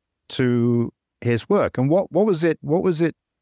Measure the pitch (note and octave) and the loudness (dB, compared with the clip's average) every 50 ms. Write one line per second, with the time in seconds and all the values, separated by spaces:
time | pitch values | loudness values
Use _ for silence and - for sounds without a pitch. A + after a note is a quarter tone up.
0 | _ _ _ _ _ - - - B2+ B2 A#2+ A#2+ A#2 A#2+ A#2 A#2+ A#2 - - _ | _ _ _ _ _ -8 -4 -2 0 2 2 2 2 2 2 0 -2 -4 -6 _
1 | _ _ _ - - A#2+ A#2 A2+ - - G3+ G3+ B2 F2+ - B2+ B2+ C#3 D#3+ G3 | _ _ _ -6 -2 -2 -2 -2 0 0 0 0 0 0 -2 -2 0 0 2 0
2 | F#3 - - F3 G#3+ A3 F#3 D3+ E3+ E3 D3+ - - C#3 D3+ F#3 - F#3 E3 D3 | 0 0 0 0 2 2 0 0 0 0 -2 -2 -4 -4 -2 0 0 0 0 0
3 | E3+ D#3 - _ _ _ _ _ | 0 -2 -2 _ _ _ _ _